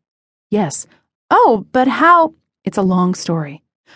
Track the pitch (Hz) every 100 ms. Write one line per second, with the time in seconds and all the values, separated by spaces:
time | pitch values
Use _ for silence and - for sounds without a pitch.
0 | _ _ _ _ - 208 170 - - _
1 | _ _ - 370 440 214 185 254 262 226
2 | 330 349 320 _ _ _ - - 190 180
3 | 180 196 - 165 143 139 _ _ _